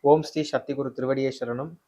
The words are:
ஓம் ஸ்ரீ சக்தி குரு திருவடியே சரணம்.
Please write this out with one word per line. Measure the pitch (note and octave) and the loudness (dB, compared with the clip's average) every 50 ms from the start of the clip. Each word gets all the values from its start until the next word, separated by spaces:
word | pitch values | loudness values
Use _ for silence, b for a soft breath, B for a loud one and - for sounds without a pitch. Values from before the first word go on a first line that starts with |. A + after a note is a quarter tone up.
| - | 4
ஓம் | C#3+ D3 D#3 | 6 6 6
ஸ்ரீ | D#3 - - D#3 D3+ | 4 0 -4 -4 -2
சக்தி | - - C3 - - C#3 | -2 -2 -4 -2 -4 -4
குரு | C3+ C#3 C3 | -4 -4 -6
திருவடியே | B2 - B2+ B2+ C3+ C3 C3+ C3+ | -6 -4 -2 0 0 0 0 -2
சரணம். | B2+ - B2 A#2 A#2+ B2 C#3+ E3 E3+ - _ | -2 -4 -6 -6 -6 -6 -8 -10 -12 -16 _